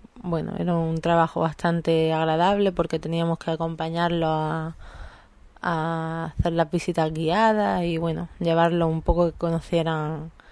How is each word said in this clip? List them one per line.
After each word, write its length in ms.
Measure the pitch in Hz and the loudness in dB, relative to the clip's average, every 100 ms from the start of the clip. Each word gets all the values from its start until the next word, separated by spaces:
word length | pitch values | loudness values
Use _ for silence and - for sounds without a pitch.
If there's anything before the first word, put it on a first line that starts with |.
| - - | -16 -12
bueno, 320 | 175 165 160 - | -4 -4 -4 -4
era 160 | 175 | -2
un 260 | 170 160 165 | 0 0 -2
trabajo 400 | 170 170 160 170 | 2 2 2 0
bastante 720 | 160 - 170 170 165 160 160 | -2 0 -2 0 2 2 2
agradable 600 | 160 160 160 185 202 196 | 0 0 2 2 2 2
porque 260 | 175 165 160 | 0 -2 -4
teníamos 400 | 160 165 170 165 | -2 0 0 -2
que 140 | - | -2
acompañarlos 760 | 160 165 165 165 170 170 170 160 | -2 -4 -4 -4 0 0 2 0
a, 460 | 156 156 160 160 - - - - - - - - - | 0 0 -4 -6 -10 -16 -16 -16 -18 -20 -20 -20 -8
a 680 | 175 165 165 165 160 165 165 - | -2 -2 -2 -2 -4 -6 -4 -2
hacer 160 | 170 | 0
las 160 | 165 156 | 2 2
visitas 420 | 175 - 170 156 | 0 0 0 0
guiadas 720 | 160 160 196 220 214 202 190 | 0 0 4 4 4 2 0
y, 140 | 170 165 | 0 0
bueno, 300 | 165 160 175 - | -2 -4 -6 -2
llevarlos 500 | 170 165 170 170 165 | 2 4 4 4 2
un 120 | 160 | 2
poco 240 | - 170 170 | 2 2 2
que 120 | - | 0
conocieran 960 | 165 165 - 170 160 156 151 156 160 - - | -2 -2 0 0 0 -2 -4 -6 -10 -16 -20